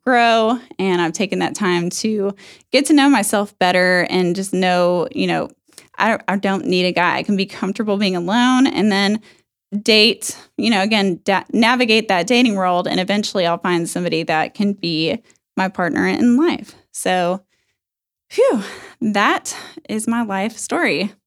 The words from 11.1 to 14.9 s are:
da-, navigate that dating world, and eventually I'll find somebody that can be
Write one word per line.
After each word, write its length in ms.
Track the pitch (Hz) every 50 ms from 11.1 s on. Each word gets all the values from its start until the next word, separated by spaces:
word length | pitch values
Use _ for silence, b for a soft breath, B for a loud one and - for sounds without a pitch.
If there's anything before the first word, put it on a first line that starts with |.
| 175 - -
da-, 200 | - 196 180 - - -
navigate 560 | 208 233 226 254 247 254 220 220 226 220 220
that 180 | 190 175 175
dating 280 | 220 254 240 254 240 202
world, 320 | 190 185 180 180 175 180
and 140 | - - 185
eventually 460 | 185 190 202 208 208 - - 202 175
I'll 120 | 170 170 170
find 300 | - 185 175 170 170 160
somebody 340 | - 180 175 175 160 160 -
that 300 | - 160 156 160 - -
can 180 | - 208 202 196
be 500 | - - 170